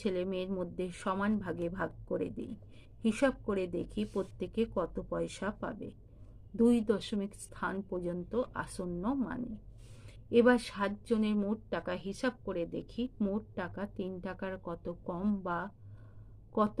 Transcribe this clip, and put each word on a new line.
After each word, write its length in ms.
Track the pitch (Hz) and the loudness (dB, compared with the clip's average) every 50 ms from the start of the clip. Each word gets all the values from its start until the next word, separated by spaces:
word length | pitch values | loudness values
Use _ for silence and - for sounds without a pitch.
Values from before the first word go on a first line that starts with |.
ছেলে 220 | - 208 185 180 180 190 | 2 2 2 2 2 2
মেয়ের 200 | 190 185 185 185 196 180 | 0 0 0 0 0 -2
মধ্যে 280 | 180 175 175 180 180 180 170 - - | -2 -2 -2 -4 -4 -4 -4 -4 -2
সমান 300 | 202 190 196 202 208 214 208 185 | 0 0 2 4 2 2 2 2
ভাগে 240 | 180 160 170 175 170 180 190 | -2 -2 0 -2 -2 0 0
ভাগ 120 | 170 160 - - - - | -2 -2 -4 -6 -6 -4
করে 180 | 185 180 180 170 - | -2 -2 -2 -2 -4
দিই। 180 | - - - 220 - - - - - - - - - - | -6 -6 -8 -8 -10 -12 -14 -18 -18 -18 -18 -8 0 0
হিসাব 300 | 226 220 - 277 262 254 - - - | 2 2 4 4 4 4 2 -2 -2
করে 160 | 202 190 185 180 175 | 0 0 0 0 -2
দেখি 240 | 175 180 - - 208 214 208 - | -2 -4 -4 -2 -4 -4 -2 0
প্রত্যেকে 480 | 202 185 190 - - 185 180 - 220 226 226 - | -2 -2 -2 -4 -6 -6 -4 0 0 0 0 0
কত 180 | 202 170 - - 185 180 - 175 | -2 -2 -2 -2 -6 -4 -2 -2
পয়সা 360 | 170 170 165 - - 190 196 214 - 196 | -2 -2 -2 -4 -4 -4 -4 -4 -4 -4
পাবে। 260 | - - 202 - - - - - - - - - - - - - - - 196 | -6 -6 -6 -8 -12 -12 -14 -18 -20 -18 -18 -18 -16 -16 -16 -16 -4 4 6
দুই 140 | 233 240 240 233 214 233 | 8 8 8 8 6 4
দশমিক 420 | 214 185 - - 226 202 196 202 - - - | 4 2 2 0 -2 0 -2 -2 -4 -8 -14
স্থান 300 | - - - 190 180 185 196 202 - | -12 -8 -4 -2 -2 -2 -2 -4 -2
পর্যন্ত 420 | 185 180 175 175 175 175 175 - - 233 254 - - - 156 | -2 -2 0 0 -2 -2 -4 -2 0 0 0 0 -2 -6 -6
আসন্ন 400 | - - - 180 175 175 175 180 226 285 277 226 - | -6 -4 -4 -4 -2 -2 0 0 0 2 2 0 0
মানে। 240 | - - 240 233 220 208 - - - - - - - - - - - - - - - 233 | -2 -4 -4 -4 -6 -8 -10 -14 -16 -16 -16 -16 -16 -14 -14 -14 -14 -14 -2 4 8 10
এবার 200 | 226 247 247 233 - - | 10 10 10 8 6 0
সাতজনের 680 | - 202 202 196 202 - - - 233 214 214 214 214 208 196 | -2 0 0 0 0 -2 0 2 4 4 4 4 4 4 4
মোট 140 | 202 220 220 - - 196 | 2 2 0 -2 -2 -2
টাকা 180 | 170 170 175 180 180 - | -2 0 0 -2 -2 -2
হিসাব 280 | 196 196 - - 254 - - - | -4 -4 0 0 0 0 0 -4
করে 180 | 202 185 175 170 165 170 | -2 0 0 0 0 -2
দেখি, 280 | 170 170 - - - 240 254 - - 208 | -6 -6 -6 -4 -4 -4 -2 0 0 0
মোট 160 | 196 196 214 208 - - - | 2 2 0 -4 -4 -6 -4
টাকা 220 | 185 170 - - 202 202 - - | -4 -4 -4 -4 -6 -6 -4 -4
তিন 140 | 190 185 190 180 180 | -4 -4 -4 -4 -4
টাকার 280 | 185 180 - 196 190 190 185 - 180 | -6 -6 -4 -4 -4 -4 -4 -6 -6
কত 180 | 170 - - 175 175 - - - | -6 -6 -6 -6 -8 -6 -6 -6
কম 180 | 180 175 196 208 208 196 180 | -2 0 2 2 2 2 2
বা 140 | 180 175 170 180 202 - - - - - - - - - - - - - - - - - 214 | 0 0 0 -2 -4 -8 -12 -16 -16 -16 -16 -16 -16 -16 -16 -16 -16 -16 -18 -12 -2 4 4
কত 200 | 214 214 - - | 4 6 6 4